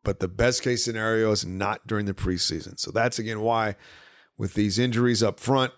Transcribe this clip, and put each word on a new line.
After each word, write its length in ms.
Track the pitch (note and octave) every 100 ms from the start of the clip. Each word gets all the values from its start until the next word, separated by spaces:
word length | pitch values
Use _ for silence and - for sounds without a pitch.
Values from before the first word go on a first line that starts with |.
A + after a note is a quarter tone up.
But 180 | - F#2+
the 80 | F#2
best 340 | F#2 A#2+ B2
case 220 | B2+ A#2+
scenario 460 | A#2+ A2+ A2 A2+ A2
is 160 | G#2 -
not 400 | F#2 G2+ G#2 -
during 180 | G#2+
the 80 | G2+
preseason. 680 | F#2 F#2+ F2+ - E2 F2 -
So 120 | -
that's, 280 | A2 A#2+ A#2+
again, 220 | A2+ A2
why 360 | A2 A2+ A2 G2+ - - - - _ -
with 160 | G2
these 260 | - G#2 F#2+
injuries 440 | B2 A2+ B2 A2
up 180 | A2 -
front 320 | B2 C3+ B2+